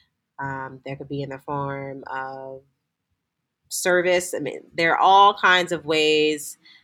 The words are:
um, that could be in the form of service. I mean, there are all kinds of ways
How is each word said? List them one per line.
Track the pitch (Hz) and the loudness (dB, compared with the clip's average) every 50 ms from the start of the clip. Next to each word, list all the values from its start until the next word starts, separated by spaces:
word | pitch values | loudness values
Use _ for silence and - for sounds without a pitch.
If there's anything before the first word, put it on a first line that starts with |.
| _ _ _ _ _ _ _ - | _ _ _ _ _ _ _ -10
um, | 139 139 139 135 135 131 131 127 - | -10 -8 -8 -8 -10 -12 -14 -14 -12
that | 135 139 139 | -12 -12 -12
could | 147 139 | -10 -10
be | 143 139 | -8 -8
in | 139 139 | -8 -8
the | 135 135 | -10 -12
form | _ - 147 143 143 139 139 139 139 139 135 139 - - | _ -8 -6 -6 -6 -6 -6 -8 -10 -10 -12 -14 -12 -10
of | - 135 131 135 135 131 135 135 135 135 135 _ _ _ _ _ _ _ _ _ _ _ _ _ _ _ _ _ _ _ _ - | -10 -10 -8 -10 -10 -12 -14 -14 -16 -16 -20 _ _ _ _ _ _ _ _ _ _ _ _ _ _ _ _ _ _ _ _ -12
service. | - - - 190 180 180 165 180 180 180 180 - - | -8 -4 0 2 2 2 4 2 2 0 0 -2 -6
I | - | -6
mean, | 147 127 - - - _ - | -6 -6 -8 -10 -12 _ -6
there | - 170 165 147 | -2 0 2 2
are | - | 4
all | - 185 190 196 202 202 208 | 4 6 8 8 8 6 4
kinds | - - 196 180 180 175 170 | 4 4 4 4 4 2 0
of | 175 156 147 | -4 -6 -2
ways | 147 160 156 151 156 156 151 151 151 156 147 - - - - _ - - _ | 0 0 2 4 4 4 4 4 2 0 -2 -6 -12 -16 -18 _ -20 -20 _